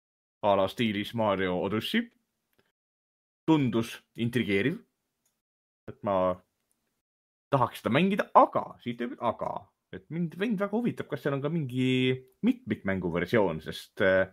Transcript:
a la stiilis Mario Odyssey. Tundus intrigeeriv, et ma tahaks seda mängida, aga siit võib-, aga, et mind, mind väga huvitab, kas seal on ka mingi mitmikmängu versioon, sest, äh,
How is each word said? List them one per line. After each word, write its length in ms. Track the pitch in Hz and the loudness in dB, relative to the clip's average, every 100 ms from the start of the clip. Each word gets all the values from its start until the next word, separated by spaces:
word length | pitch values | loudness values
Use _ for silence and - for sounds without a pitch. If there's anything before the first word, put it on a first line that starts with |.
| _ _ _ _ 104 | _ _ _ _ 2
a 80 | 98 | 2
la 100 | 95 | 2
stiilis 400 | - 113 101 101 | 0 -2 -2 -4
Mario 460 | 117 110 95 92 90 | -2 0 0 0 -2
Odyssey. 480 | 92 107 117 220 233 _ _ _ _ _ _ _ _ _ _ _ _ _ - | -2 -4 -2 -4 -4 _ _ _ _ _ _ _ _ _ _ _ _ _ 2
Tundus 480 | 156 127 113 113 - _ - | 4 4 0 -2 -8 _ -6
intrigeeriv, 640 | 117 123 98 98 117 196 - _ _ _ _ _ _ _ _ _ - | -2 -2 0 0 0 -4 -12 _ _ _ _ _ _ _ _ _ -20
et 100 | - 107 | -8 -2
ma 320 | 95 92 90 _ _ _ _ _ _ _ _ _ _ - | 2 2 -2 _ _ _ _ _ _ _ _ _ _ -2
tahaks 300 | 135 117 - | 0 0 -2
seda 100 | 101 | 0
mängida, 340 | 131 190 196 - 214 | 2 2 0 2 4
aga 240 | 277 117 - - | 4 2 -6 -10
siit 180 | 120 120 | -10 -8
võib-, 160 | 120 - 120 | -8 -4 -4
aga, 280 | - - - - _ _ | -4 -6 -8 -12 _ _
et 100 | 95 - | -16 -10
mind, 220 | 160 170 165 | -6 -6 -4
mind 220 | 220 190 | -2 -2
väga 160 | 202 214 | -2 -2
huvitab, 300 | 240 - - | -2 -4 -6
kas 140 | 147 | -4
seal 100 | 151 | -2
on 80 | 139 | -2
ka 80 | 143 | -2
mingi 640 | 165 135 127 127 127 127 127 - _ 214 | -4 -4 -2 0 2 2 0 -6 _ 0
mitmikmängu 640 | - - 110 95 95 90 | 0 -2 -4 -2 -2 0
versioon, 480 | 82 87 117 95 80 | -2 2 2 2 -2
sest, 400 | 73 - - - 98 | -8 -12 -10 0 4
äh, 220 | 95 95 | 4 2